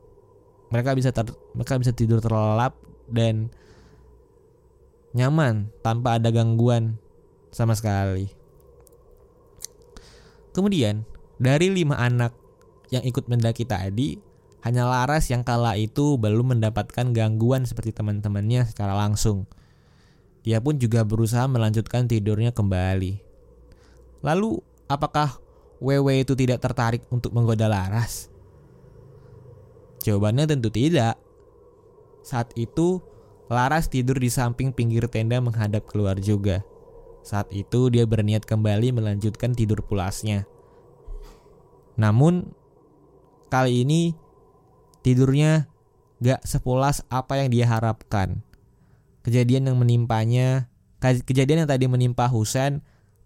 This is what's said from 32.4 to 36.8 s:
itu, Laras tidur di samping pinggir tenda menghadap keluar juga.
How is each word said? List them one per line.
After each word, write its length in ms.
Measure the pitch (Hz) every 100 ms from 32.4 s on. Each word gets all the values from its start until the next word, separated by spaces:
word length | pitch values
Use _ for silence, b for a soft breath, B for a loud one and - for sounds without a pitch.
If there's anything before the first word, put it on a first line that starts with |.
| 120
itu, 480 | - 117 - 170 185 - B B B -
Laras 400 | 120 127 160 151
tidur 320 | 131 123 131
di 80 | 123
samping 400 | 135 120 117 131
pinggir 400 | 127 117 113 120
tenda 320 | 113 113 123
menghadap 480 | 123 110 104 104 -
keluar 320 | 104 98 98
juga. 400 | 98 101 101 92 - -